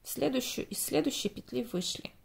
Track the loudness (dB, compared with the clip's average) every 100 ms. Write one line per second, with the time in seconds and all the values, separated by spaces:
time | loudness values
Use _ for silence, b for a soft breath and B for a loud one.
0 | -6 2 4 2 0 -4 -4 -2 2 4
1 | 4 0 -2 -4 -4 -2 0 -2 -2 -4
2 | -8 -16